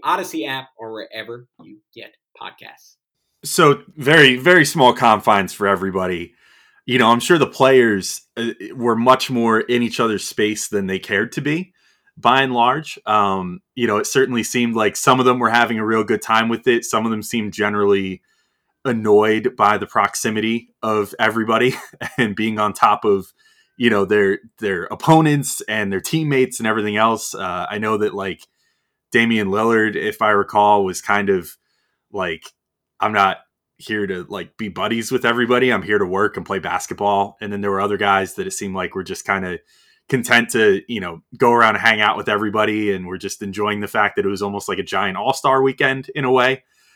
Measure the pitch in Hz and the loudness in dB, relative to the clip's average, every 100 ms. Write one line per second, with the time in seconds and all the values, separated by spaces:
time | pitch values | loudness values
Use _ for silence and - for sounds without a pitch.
0 | 143 196 180 160 143 135 - - 113 110 | -4 -4 -4 -8 -6 -8 -10 -16 -14 -14
1 | - 113 107 120 127 _ - 107 _ 120 | -14 -14 -14 -16 -18 _ -20 -20 _ -20
2 | 110 _ _ - 98 - - - _ _ | -20 _ _ -18 -18 -18 -20 -20 _ _
3 | _ _ _ _ - - 156 139 - 156 | _ _ _ _ -6 2 4 2 -4 -4
4 | 139 160 135 127 147 180 143 165 127 - | 4 8 8 6 6 6 6 6 4 6
5 | 123 107 117 101 92 - 101 95 95 92 | 4 4 4 2 0 -2 0 0 0 -2
6 | 92 87 87 _ _ _ _ _ - 123 | -2 -4 -8 _ _ _ _ _ -2 2
7 | 113 120 - 175 139 - 135 131 117 101 | 4 4 4 2 2 4 6 6 6 2
8 | 90 - _ - 117 - 98 127 120 113 | -4 -12 _ -8 -8 -8 -14 -4 -2 2
9 | 120 127 - 123 117 110 110 120 117 - | 4 4 2 0 2 2 2 0 -2 -2
10 | 117 101 - - 107 107 - 104 95 95 | -2 -2 -6 -2 -2 -2 -4 -4 -4 -6
11 | - 101 117 - 143 160 185 _ _ _ | -2 -2 -2 -4 -4 -4 -6 _ _ _
12 | _ - 117 131 135 120 120 143 151 - | _ -4 2 2 2 2 0 0 -6 -10
13 | - 107 101 95 90 90 _ - 113 104 | -2 0 0 -2 -6 -12 _ -4 -2 0
14 | 104 135 131 120 104 123 120 113 107 - | 0 0 0 -2 -2 -2 -2 0 -2 0
15 | - 131 127 123 117 117 117 110 107 110 | 2 4 4 2 2 2 2 0 0 0
16 | 107 107 - 113 113 113 123 117 - 113 | 0 -2 0 0 2 0 2 0 0 -2
17 | 113 107 104 120 104 98 104 104 101 98 | -2 -4 -4 -6 -6 -2 -2 0 2 0
18 | 95 92 _ _ _ _ _ _ 135 113 | -2 -10 _ _ _ _ _ _ -4 -2
19 | 107 104 107 110 120 - 104 104 98 113 | 4 4 4 0 -2 0 2 2 -2 -2
20 | 101 - 117 107 110 117 120 - - 107 | -2 -2 -4 -2 -2 -4 -8 -10 -4 -2
21 | 101 - 110 113 107 113 127 - - - | -2 0 0 0 0 2 0 -2 -14 -14
22 | 113 - 113 101 110 107 104 92 110 104 | -10 -2 -2 -2 -4 -2 -2 2 2 2
23 | 110 98 92 _ _ _ _ - 117 104 | 0 0 -2 _ _ _ _ 0 2 2
24 | 95 104 98 101 _ - 104 90 87 - | 2 2 2 0 _ -8 -4 -4 -6 -4
25 | - 160 156 147 143 - - 110 101 95 | 4 4 4 0 -4 -8 -6 -4 -4 -4
26 | - 160 151 135 127 - 113 110 104 104 | -4 -4 0 0 0 -2 -2 -2 -2 0
27 | 113 110 - 98 92 90 - 104 107 104 | 0 0 -6 -10 -8 -8 -8 -6 -2 -2
28 | 107 98 95 87 - _ _ _ _ _ | -2 -4 -8 -10 -16 _ _ _ _ _
29 | _ 117 117 113 98 101 113 113 107 101 | _ 0 2 0 0 0 2 2 0 -2
30 | 107 - 107 101 98 110 104 104 95 90 | -6 -2 0 2 0 2 4 2 0 -4
31 | - 104 98 95 85 - _ _ _ _ | -2 0 2 -2 -2 -18 _ _ _ _
32 | _ 101 90 82 - _ _ _ _ - | _ -8 -6 -8 -14 _ _ _ _ -6
33 | 107 107 98 - _ _ _ _ - 107 | -2 2 2 0 _ _ _ _ -8 -4
34 | 98 92 87 98 80 - 107 87 110 117 | -4 -6 -10 -12 -12 -10 -10 -4 -4 -2
35 | 110 127 120 117 117 123 127 107 95 104 | -2 0 0 0 2 2 2 0 0 0
36 | 92 95 104 - 85 98 85 90 - 90 | 0 0 -2 -4 -6 -6 -4 -6 -6 -4
37 | 101 98 98 - 104 101 101 98 101 101 | 0 0 -2 -6 -10 -6 -4 -2 -2 -2
38 | 101 98 95 - 95 - 101 95 90 92 | 0 0 -2 -8 -10 -8 -10 -8 -8 -8
39 | 90 92 - 98 90 87 _ _ _ _ | -10 -10 -6 -6 -6 -10 _ _ _ _
40 | - 131 120 120 113 117 107 98 - 113 | -6 -4 2 2 2 2 4 2 -2 -10
41 | 90 82 _ - 120 117 113 104 113 107 | -8 -12 _ 0 2 6 4 4 2 2
42 | 107 98 104 104 107 107 107 107 104 95 | 2 0 -2 -2 -2 0 0 0 -2 -4
43 | 90 92 101 - 101 98 104 104 104 110 | -6 -10 -10 -10 -10 -4 -4 -4 -4 0
44 | 104 - 98 98 101 101 - 95 90 98 | 0 0 -2 -2 -6 -6 -6 -6 -4 -2
45 | 98 92 117 - 139 135 135 131 139 135 | -2 -4 -4 -2 0 2 0 0 -2 -2
46 | 131 147 131 127 127 131 _ _ _ | -8 -4 0 2 2 -2 _ _ _